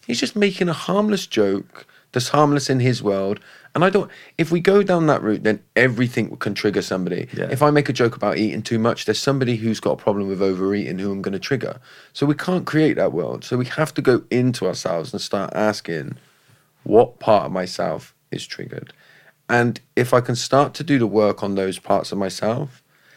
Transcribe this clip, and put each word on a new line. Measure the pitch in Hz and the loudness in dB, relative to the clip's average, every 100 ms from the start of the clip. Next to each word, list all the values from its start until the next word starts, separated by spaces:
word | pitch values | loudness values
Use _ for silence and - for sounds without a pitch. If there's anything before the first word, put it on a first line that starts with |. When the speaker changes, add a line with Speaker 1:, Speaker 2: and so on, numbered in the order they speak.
| - | -8
Speaker 1:
He's | 233 | -4
just | - | -4
making | 208 202 185 180 | 0 0 0 -2
a | |
harmless | 160 - 196 214 196 - | -2 -2 0 0 -2 -2
joke | 113 101 98 - - - _ _ | 0 2 0 -6 -18 -20 _ _
that's | 127 123 | -4 0
harmless | 143 147 143 - | 4 4 2 0
in | 131 | 2
his | 127 117 | 2 2
world. | 104 98 98 104 - - - | 0 0 -2 -6 -10 -20 -8
And | 131 | 0
I | 185 | 2
don't, | 196 - - - - | 2 -2 -10 -10 -4
if | 160 | 0
we | 170 | 2
go | 175 202 | 4 4
down | 190 175 156 | 4 2 4
that | 131 | 2
route, | 104 104 | 0 0
then | 107 104 - - | 0 0 -2 2
everything | 127 117 120 120 104 - | 2 2 0 0 -4 -4
can | 107 | -6
trigger | 98 104 98 | -2 0 0
somebody. | 92 95 90 90 - | -2 -2 -2 -4 -6
Speaker 2:
Yeah. | - - | -8 -4
Speaker 1:
If | 127 | 2
I | 147 | 4
make | 147 143 | 4 2
a | |
joke | 127 117 - | 0 0 0
about | 104 80 | -2 0
eating | 107 73 | 0 -2
too | 107 113 | -2 0
much, | 113 - | 0 0
there's | - 107 | -2 0
somebody | - 139 120 113 | 0 0 0 0
who's | 113 104 | -2 -2
got | 95 | -2
a | 69 | 0
problem | - 101 98 | 0 -2 -2
with | 95 | 0
overeating | 98 92 95 104 71 92 | 0 0 0 0 -2 -4
who | 101 | -4
I'm | 98 | -4
gonna | 98 95 | -6 -6
trigger. | - 135 - - - - - | -4 -4 -4 -10 -18 -20 -20
So | - 143 | -2 0
we | |
can't | 151 - 180 - | 0 -2 -2 0
create | 151 151 - | 2 2 2
that | 87 | 0
world. | 82 60 64 | -2 -4 -6
So | - 123 | -4 -4
we | 123 | -2
have | - 156 | -2 -4
to | - | 0
go | 131 117 - | 2 2 2
into | 120 127 123 92 | 0 2 0 -2
ourselves | - - 85 78 | -2 -4 -4 -6
and | 101 | -8
start | - 101 95 | -4 -4 -4
asking, | - 107 104 - 82 65 - _ _ _ _ _ _ | 0 0 0 -6 -8 -8 -12 _ _ _ _ _ _
"What | - 107 120 - | 2 4 4 0
part | - 104 71 | 2 2 2
of | |
myself | 92 92 - 92 80 - _ _ | -4 -6 -4 -4 -6 -10 _ _
is | - - | -12 -10
triggered?" | - - - - _ _ _ _ _ - | -12 -12 -12 -14 _ _ _ _ _ 0
And | 120 120 113 - - | 2 2 -2 -4 -2
if | 123 | 2
I | 127 | 2
can | 123 120 | 2 -4
start | - 131 147 | 2 2 2
to | - | -2
do | 147 139 | 0 0
the | 110 | 2
work | 104 104 92 | 2 2 0
on | 101 98 | -4 -2
those | 95 92 | -2 -4
parts | - 98 - | -2 -2 -2
of | 98 | -4
myself, | 95 - 107 123 143 - _ _ _ | -6 -4 -4 -2 -6 -12 _ _ _